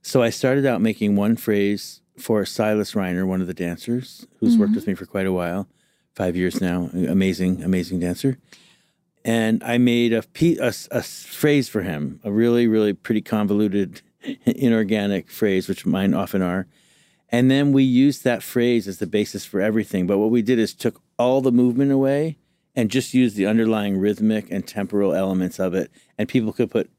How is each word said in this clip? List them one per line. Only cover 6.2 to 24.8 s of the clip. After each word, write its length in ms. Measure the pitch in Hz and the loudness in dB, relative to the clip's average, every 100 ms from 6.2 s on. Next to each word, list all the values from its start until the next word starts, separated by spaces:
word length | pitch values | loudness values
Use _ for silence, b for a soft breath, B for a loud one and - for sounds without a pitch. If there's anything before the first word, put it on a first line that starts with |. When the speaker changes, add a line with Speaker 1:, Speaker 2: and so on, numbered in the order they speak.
| 95 | -2
Speaker 1:
years 260 | 87 90 85 | 0 -2 0
now, 280 | 92 87 85 | -2 -2 -4
amazing, 680 | 87 85 95 95 90 92 92 | -4 0 2 2 0 -2 -2
amazing 380 | 80 92 87 92 | -2 -2 -2 -4
dancer. 380 | 90 90 139 131 b b b b b b _ _ | -4 -2 -2 -4 b b b b b b _ _
And 380 | - 113 110 110 | -2 0 2 0
I 140 | 120 120 | 0 2
made 340 | 123 120 120 | 2 2 2
a 100 | 113 | 0
pe-, 340 | - - 165 170 | -4 0 0 2
a 80 | 123 | -2
s-, 220 | - - | -4 -6
a 60 | 120 | -6
s-, 280 | - - | -6 -16
phrase 440 | - - 151 147 127 | -16 -2 2 2 0
for 140 | 107 | -4
him, 380 | 92 78 73 67 | -4 -4 -6 -8
a 60 | 107 | -4
really, 340 | 104 117 120 120 | 2 2 4 4
really 260 | 110 104 | 4 2
pretty 300 | 98 - 110 | -2 -2 -2
convoluted, 800 | 104 107 104 104 104 98 92 82 _ _ | 0 -2 0 0 0 0 -4 -8 _ _
<laughs> 220 | - - | -12 -6
inorganic 880 | - - 131 113 104 107 101 98 - | -4 0 2 2 2 0 0 -2 -6
phrase, 380 | - 107 95 90 | -2 0 0 -2
which 180 | 95 - | -4 -2
mine 280 | 95 95 | 0 2
often 280 | 87 95 98 | 0 -2 -2
are. 240 | 90 92 95 b b b b b b | 0 -2 -6 b b b b b b
And 200 | 120 131 | 2 4
then 220 | 135 143 | 4 4
we 100 | 135 | 4
used 380 | 131 123 139 135 | 4 4 4 2
that 180 | 131 113 | -2 -2
phrase 440 | - 123 120 120 101 | -2 0 2 2 -2
as 120 | 95 | -8
the 80 | 95 | -4
basis 380 | 104 104 101 | -2 -2 -6
for 160 | - 101 | -6 -2
everything. 460 | 104 110 101 98 90 | 0 0 -2 -2 0
But 120 | 101 | 2
what 120 | 110 | 2
we 120 | 120 | 2
did 160 | 107 123 | 2 0
is 160 | 107 | 0
took 260 | - 120 - _ - | -2 -6 -6 _ -2
all 220 | 123 131 | 0 2
the 100 | 131 | 2
movement 380 | 123 123 120 139 | 4 2 2 2
away 460 | 135 135 143 160 151 _ _ _ - | 2 2 0 -2 -6 _ _ _ -2
and 140 | 110 | 0
just 240 | 120 - | 0 0
used 200 | 127 127 104 | 2 2 2
the 100 | 98 | 2
underlying 520 | 110 113 110 101 95 | 2 2 0 0 0
rhythmic 520 | 98 101 107 107 101 | 0 0 0 0 -4
and 160 | 98 - | -8 -8
temporal 480 | - | -8